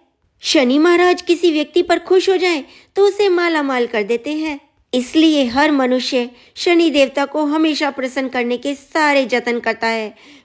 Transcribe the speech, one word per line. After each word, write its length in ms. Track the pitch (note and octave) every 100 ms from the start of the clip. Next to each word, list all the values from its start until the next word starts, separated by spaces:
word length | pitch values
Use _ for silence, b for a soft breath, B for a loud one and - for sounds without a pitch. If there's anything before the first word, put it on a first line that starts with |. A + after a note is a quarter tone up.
| _ _ _ _
शनि 340 | - D#4 B3 C#4+
महाराज 420 | E4+ F4 F4+ F4+
किसी 300 | - E4+ F4
व्यक्ति 300 | D4+ D4 F4+
पर 160 | F4 E4+
खुश 300 | - F#4 F#4
हो 60 | F#4
जाएं 260 | F4+ D#4 - B B -
तो 80 |
उसे 240 | G4+ G4+ G4+
माला 320 | F4 F4 D#4
माल 220 | C#4 B3+ A#3
कर 160 | A3+
देते 300 | G3+ A#3 C#4+
हैं, 260 | D4+ D#4 C#4+ _ _ _
इसलिए 500 | B3+ B3 D#4+ D#4+ D4 B3
हर 260 | B3+ D4+
मनुष्य 580 | C#4 B3+ B3+ B3 C4 A#3+ b b -
शनि 340 | F4 E4+ E4+
देवता 360 | C#4 C4+ C#4+ C#4
को 180 | D4+ D4
हमेशा 440 | D#4 D#4 D4+ C#4+
प्रसन्न 360 | C#4 B3+ C4+ C4
करने 280 | B3+ A#3+ B3
के 160 | C#4+ C#4
सारे 500 | - E4 D4+ C#4 A#3+
जतन 340 | A#3+ A#3+ A#3+
करता 280 | A#3 A3 A3+
है, 260 | A3+ G#3+ - B B